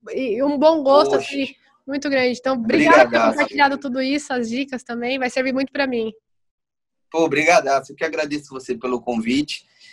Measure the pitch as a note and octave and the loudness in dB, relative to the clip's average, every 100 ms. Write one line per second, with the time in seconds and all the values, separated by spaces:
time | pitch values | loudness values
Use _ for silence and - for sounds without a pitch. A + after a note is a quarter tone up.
0 | G3+ A3+ C4 G#3+ C#4 C#4+ D4+ E4 C4+ C#4 | -10 -6 -4 -2 -2 2 2 4 4 4
1 | D#4+ - - C#4 C4 - _ _ - C#4+ | 4 0 -2 -6 -8 -10 _ _ -10 -6
2 | D4 C4+ B3+ A#3+ C4 C4 A3 - D#4 E4+ | -2 0 0 -2 -4 -4 0 4 6 6
3 | C4+ C4 - D4+ D4 C#4+ C#4 C#4 C#4+ B3+ | 6 2 0 0 -2 0 0 0 -6 -4
4 | C4 C#4+ - B3+ A3+ A#3+ C#4 B3+ - A#3 | -2 -2 -4 -6 -4 -6 -6 -10 -10 -8
5 | A#3+ C4+ B3 C4 C4 C4 C4+ C#4+ C4+ A#3+ | -4 -4 -4 -2 -2 -2 -4 -4 -2 -2
6 | A3 G#3+ _ _ _ _ _ _ _ _ | -4 -8 _ _ _ _ _ _ _ _
7 | _ D#3+ D#3+ C#3+ D#3 E3+ C#3 C#3 C3 C#3 | _ 0 2 2 4 4 4 0 -2 -6
8 | D#3+ D#3 D3+ D3 C#3+ C3+ C3 A#2 B2+ B2 | -4 -4 -4 -6 -8 -12 -8 -6 -4 -4
9 | A#2+ A#2 A2+ C3 D3+ - _ _ - | -4 -4 -2 -2 -2 -8 _ _ -20